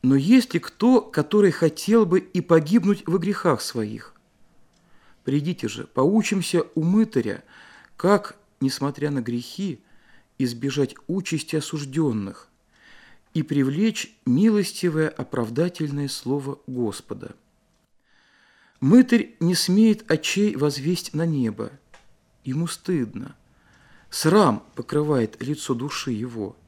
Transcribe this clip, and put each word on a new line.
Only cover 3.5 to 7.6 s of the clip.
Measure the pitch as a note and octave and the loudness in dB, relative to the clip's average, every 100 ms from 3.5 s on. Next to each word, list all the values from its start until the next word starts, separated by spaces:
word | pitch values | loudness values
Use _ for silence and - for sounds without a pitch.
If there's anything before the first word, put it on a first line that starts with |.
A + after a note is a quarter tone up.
| C3 | 0
своих? | - A#2+ G#2+ A2 - _ _ _ - _ _ _ _ - _ _ | -2 -6 -6 -8 -16 _ _ _ -20 _ _ _ _ -20 _ _
Придите | - C#3+ D3 F3+ G#2+ | -4 -2 -2 -6 -6
же, | - - | -8 -8
поучимся | - C#3 G#3+ G#3 G3 E3+ F3 - | 0 2 2 2 -2 0 -2 -2
у | - | -2
мытаря, | D#3+ G3+ A3 C3+ A2 F#2 - - | 0 2 2 0 -2 -6 -14 -20